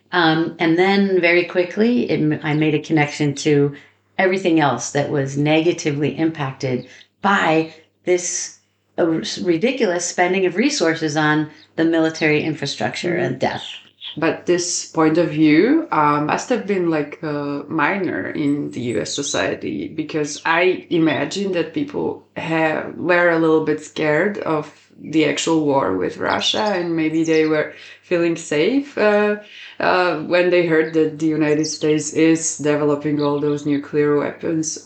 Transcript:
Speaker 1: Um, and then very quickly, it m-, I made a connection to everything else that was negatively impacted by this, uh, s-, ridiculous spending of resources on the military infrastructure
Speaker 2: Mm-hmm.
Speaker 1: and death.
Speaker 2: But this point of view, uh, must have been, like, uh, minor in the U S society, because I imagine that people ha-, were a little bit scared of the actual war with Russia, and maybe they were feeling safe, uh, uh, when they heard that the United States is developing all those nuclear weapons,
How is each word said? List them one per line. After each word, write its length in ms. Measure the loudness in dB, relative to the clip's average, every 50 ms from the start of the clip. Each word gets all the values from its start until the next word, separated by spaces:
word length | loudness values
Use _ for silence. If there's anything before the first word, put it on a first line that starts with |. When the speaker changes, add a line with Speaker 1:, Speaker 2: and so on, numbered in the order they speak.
| _ _
Speaker 1:
Um, 460 | 0 2 2 4 2 2 0 -2 -2 -2
and 200 | 0 2 4 4
then 420 | 4 4 4 4 2 2 2 2
very 240 | 4 4 4 4 2
quickly, 680 | 0 0 -2 -2 -2 0 0 2 2 2 2 0 0
it 100 | 0 0
m-, 200 | 0 0 0 -2 -2
I 120 | -2 0
made 200 | 2 2 2 2
a 60 | 0
connection 540 | -2 0 2 2 2 0 0 -2 -2 -2 -2
to 400 | -2 0 2 4 4 2 2 0 -6 -16 -20 _ _ _ _ _
everything 420 | -2 0 0 0 0 0 2 2 4
else 340 | 4 2 0 -2 -4 -4 -2
that 180 | -2 -2 0
was 260 | -2 -2 -2 -2 -2
negatively 840 | -2 0 2 2 4 2 2 0 0 -2 -4 -2 -2 -2 -2 -2 0
impacted 680 | -2 -2 -2 -2 -6 -8 -6 -6 -6 -4 -4 -4 -6 -10 -18 -20 -20 _ _ _
by 520 | 0 0 0 2 2 2 2 2 0 -2 -6 -16 _ _ _ _ _
this, 540 | -2 -2 -2 -2 -4 -6 -6 -8 -10 -14 _ _ _ _ _ _ _ _ -2
uh, 120 | 0 0 0 -2
s-, 200 | -4 -6 -8 -4
ridiculous 640 | -2 0 0 2 0 0 0 0 0 0 0 -2 -4
spending 420 | -4 -2 0 0 0 2 0 0
of 100 | 0 0
resources 600 | 0 0 0 0 2 0 0 0 0 -2 -2 0
on 340 | 0 2 2 2 2 0 -2 -6 -16 -20 _ _
the 80 | 0 0
military 580 | 2 2 2 2 0 0 0 2 2 2 2 0
infrastructure 720 | -2 -4 -4 -6 -8 -6 -4 -4 -4 -4 -4 -4 -4 -2
Speaker 2:
Mm-hmm. 100 | -2 -2
Speaker 1:
and 140 | -2 -2 -2
death. 240 | -2 -4 -4 -4 -10 -12 -16 -18 -20 -20 _ _ -16 -14 -8
Speaker 2:
But 300 | -2 -2 -2 -2 -2 -2
this 440 | -2 0 0 0 -4 -6 -6 -8 -6
point 280 | -2 2 2 4 4 2
of 100 | 2 0
view, 580 | 2 2 4 6 6 6 6 4 4 2 0 0 0
uh, 300 | 2 2 2 2 2 0
must 260 | 0 -2 -2 -2 -2
have 180 | -2 -2 -2
been, 220 | -2 -2 0 0 0
like, 320 | 0 0 -2 -4 -8 -10 -8
uh, 400 | -6 -4 -4 -4 -4 -6 -8 -8 -6
minor 640 | -2 0 0 0 0 -2 -2 -4 -4 -4 -6 -6
in 400 | -4 -2 0 0 0 -2 -4 -6
the 100 | -8 -6
U 200 | -6 -2 -2 -2 -4
S 120 | -4 -6
society, 760 | -6 -6 -4 -2 -2 -2 -2 -2 -4 -6 -6 -6 -6 -8 -8
because 520 | -6 -8 -8 -6 -4 -4 -4 -4 -6 -6 -2
I 400 | 0 0 2 2 2 0 0 -4 -2
imagine 640 | 0 2 2 2 2 0 -2 -4 -4 -4 -4 -2 -2
that 220 | -2 -2 -2 -4
people 520 | -6 -6 -4 -4 -4 -4 -4 -6 -8 -12 _ _
ha-, 540 | -10 -6 -4 -2 0 0 0 0 -2 -6 -8 -10
were 320 | -6 -2 0 2 4 4 4
a 80 | 4 4
little 260 | 4 4 4 4 2
bit 160 | 0 -2 -4
scared 580 | -4 -10 -6 -4 0 0 2 2 2 0 -2 -4
of 520 | -4 -2 -2 -2 -4 -6 -14 -20 _ _ _ -18
the 280 | -14 -2 0 2 2
actual 380 | 2 0 -2 0 0 0 2 2
war 320 | 2 2 2 2 2 0
with 200 | 0 -2 -2 -4
Russia, 460 | -4 -2 0 0 0 0 0 0 0 0
and 340 | 0 0 -2 -2 -2 -2
maybe 260 | 0 -2 0 0 0 0
they 240 | 2 4 4 4
were 280 | 4 2 0 0 -4 -6 -14 -20 -20 -20 -20 _
feeling 320 | -2 0 0 2 0 0
safe, 640 | -2 -4 -2 0 0 2 2 2 0 -2 -2 -4 0
uh, 380 | 2 2 4 4 2 2 -2 -4 -8 -16 -20 -20 -20 -20 -10 -2
uh, 380 | 0 0 2 2 2 0 0 -2 -4
when 280 | 0 2 2 4 4
they 160 | 4 4 4
heard 280 | 4 2 2 2 2 2
that 240 | 2 2 2 0 -2
the 60 | -2
United 400 | 0 0 2 2 2 2 0 0
States 460 | -2 -4 -2 0 0 0 0 0 -2 0
is 440 | 2 4 4 4 2 0 -4 -6 -2
developing 640 | 0 0 0 2 2 2 0 0 0 -2 -2 0 0
all 160 | 0 0 0
those 280 | 0 -2 -2 -2 -2
nuclear 500 | -2 -2 -2 -2 -2 0 0 2 2 2
weapons, 600 | 2 0 -2 -6 -6 -4 -4 -2 -2 -2 -4 -6 -6 -4